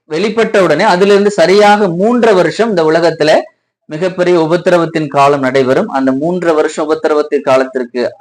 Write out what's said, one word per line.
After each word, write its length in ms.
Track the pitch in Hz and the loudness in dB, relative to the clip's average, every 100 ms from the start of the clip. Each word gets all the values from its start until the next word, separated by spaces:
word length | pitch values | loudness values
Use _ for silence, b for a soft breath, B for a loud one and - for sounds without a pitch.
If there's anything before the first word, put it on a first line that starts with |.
வெளிப்பட்ட 580 | - 156 214 220 220 208 | -10 -6 -4 -2 0 2
உடனே 220 | 170 151 | 2 2
அதுல 280 | 214 180 196 | 2 2 2
இருந்து 180 | 202 202 | 2 2
சரியாக 580 | 202 185 202 202 208 202 | 2 2 4 4 4 0
மூன்றரை 460 | 170 214 240 220 | 0 0 2 2
வருஷம் 340 | 185 160 165 233 | 2 0 -2 -2
இந்த 140 | 180 | 0
உலகத்துல 580 | 156 165 165 160 151 214 - _ _ _ | 0 2 0 0 2 0 -2 _ _ _
மிகப்பெரிய 560 | - 156 185 180 175 175 | -14 -6 -6 -2 0 0
உபத்திரவத்தின் 680 | 160 175 180 175 165 165 147 | 2 0 0 0 0 -4 -4
காலம் 320 | 139 139 143 | 2 2 2
நடைபெறும். 480 | 131 135 127 143 214 | 0 0 0 0 -2
அந்த 240 | 139 131 | -2 -2
மூன்றரை 420 | 135 160 180 170 | -2 -4 -2 -2
வருஷம் 300 | 151 156 170 | 0 -2 -4
உபத்திரவத்தின் 580 | 151 156 160 151 147 143 | -4 -2 -2 -2 -2 -4
காலத்திற்கு 720 | 135 131 131 131 120 123 117 - | 0 0 0 -6 -6 -4 -6 -6